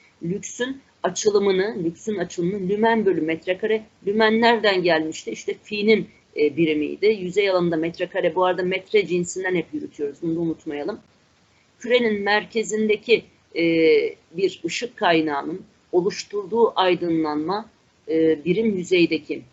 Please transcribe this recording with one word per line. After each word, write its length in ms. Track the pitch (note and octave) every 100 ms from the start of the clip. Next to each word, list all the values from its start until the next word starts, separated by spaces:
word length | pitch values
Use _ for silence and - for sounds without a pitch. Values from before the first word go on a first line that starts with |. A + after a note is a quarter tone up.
| _ _
Lüksün 580 | E3+ G3+ - - B3+ C4+ _ _
açılımını, 800 | F3+ F3 G#3 G3+ G3+ F#3 G#3 A#3
lüksün 340 | E3 E3+ - G3+
açılımını 520 | F3 - F3 G3+ F3+
lümen 360 | G#3 A3+ A3+ F#3+
bölü 160 | E3+
metrekare. 640 | D#3 D#3+ F#3 F#3 G#3+ A3 G#3+ _ F#3
Lümen 340 | G#3+ A3 A3+
nereden 420 | A#3 A#3 G#3 F#3+
gelmişti? 480 | F3 D#3+ D#3 D#3+ -
İşte 220 | - - G3+
fi'nin, 460 | - G#3 G#3 G#3 - _ _ -
e, 200 | D3 C#3
birimiydi. 480 | D#3+ D3+ C#3+ D3 G#3
Yüzey 440 | G#3+ F3+ F#3+ G3+
alanında 280 | F#3 F3 D#3+
metrekare. 580 | E3 E3+ F3+ F#3+ F3 E3
Bu 100 | F#3
arada 180 | F3+
metre 440 | F3+ F#3 - G#3+ E3
cinsinden 480 | F3 F3 F#3 F#3 F3
hep 100 | -
yürütüyoruz. 480 | D3+ D3+ - C#3+ C#3
Bunu 140 | E3 E3
da 40 |
unutmayalım. 600 | E3 D#3 D#3+ D3 D#3 G#3+ _ _ _ _ _ _ _ _
Kürenin 420 | A#3 B3 A#3 G#3
merkezindeki, 1040 | G3+ G#3 - A3+ F3 G#3+ G#3+ G#3 - F#3+ - _ _ -
e, 80 | E3 E3 D#3+ D3 C3+ - _
bir 300 | E3 F#3+ - E3+
ışık 320 | - A#3+ -
kaynağının 680 | F#3+ D#3+ D#3 C#3 D3 F#3 - _ _
oluşturduğu 880 | F3+ F#3+ - - G#3 F3+ A3+ A3 -
aydınlanma, 880 | F#3 - F3 E3 D#3 D3+ D#3+ G#3 A3+ _ _ _ -
e, 380 | D#3+ D#3+ D3+ E3
birim 320 | F3+ A3+ F#3
yüzeydeki, 640 | F3 F#3 E3 D#3 - C#3+ -